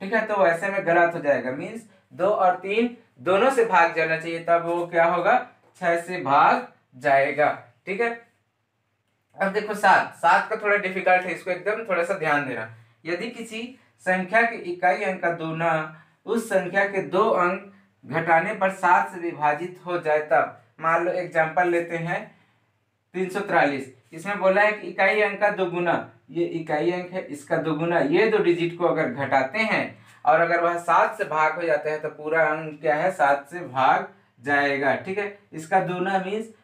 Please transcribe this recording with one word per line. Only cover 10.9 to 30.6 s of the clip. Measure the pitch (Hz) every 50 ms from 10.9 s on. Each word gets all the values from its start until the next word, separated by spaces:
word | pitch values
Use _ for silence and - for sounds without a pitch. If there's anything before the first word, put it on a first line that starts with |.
| 185 185 170 185 185 180 180
है, | 180 170
इसको | - - 185
एकदम | 180 175 180 202 214 233 226
थोड़ा | 196 180 170 170
सा | 180 196 156
ध्यान | 156 156 147 143 139 127
देना। | 120 113 110 110 - - - _ _ _ -
यदि | 156 175 - 226 233
किसी | - 233 226 - 214 226 240 262 - - _ _ _ _ -
संख्या | 185 185 185 185 175 208 233 233
के | 233 233 - - 175
इकाई | 175 - 185 180 190 208 208
अंक | 190 185 185
का | 185 170 170
दूना | 165 160 160 160 160 170 170 160 156 156 160 - - - _ _ _ _
उस | 185 220 233 220 -
संख्या | 196 190 180 175 175 196 196 196
के | 196 190 143
दो | 139 165 185 214 220
अंक | 185 185 175 175 190 190 - - - _ _ _ _ _ _
घटाने | 123 151 165 160 170 165 165 175 208 214
पर | 196 196 190
सात | 190 - 190 175 180 185 196 -
से | 190 180
विभाजित | 170 170 147 143 151 147 147 151 175 180 - - -
हो | 175 175 175
जाए | 165 156 151 151 151
तब, | - 165 147 123 - - - _ _ _ -
मान | 156 165 165 170 175
लो | 180 175
example | 180 175 156 151 165 160 156 - 180 180 175
लेते | 170 170 165 170 170 165
हैं | 165 170 185 208 - - _ _ _ _ _ _ _ _ _ _ _ _ _ _ _ _ -
तीन | 180 185 175
सौ | - 202
तिरालीस, | 196 151 135 135 131 143 139 131 123 - - _ _ _ 160
इसमें | 156 160 196 202 196
बोला | 190 190 190 202
है | 208 214
कि | 208 208 - -
इकाई | - - 190 202 214 214
अंक | 214 208 196 -
का | 208 208
दोगुना, | 202 175 190 175 165 175 175 170 151 - - - - _ _ _
ये | 131 165 170
इकाई | - - 165 156 156 151 151 160 175
अंक | 180 180 180 175
है, | 185 185 -
इसका | - 143 143 - - 165 151
दोगुना, | 143 160 151 151 165 170 175 165
ये | 139 143 165 180 220 220
दो | 214 196
डिजिट | 175 175 170 165 165 170 - -
को | 175
अगर | 165 - 156 151 131
घटाते | 120 139 135 120 143 135 131 - - 220
हैं | 226 214 190 147 - 117 - - - - - _ -
और | 147 156 160
अगर | 170 170 175 170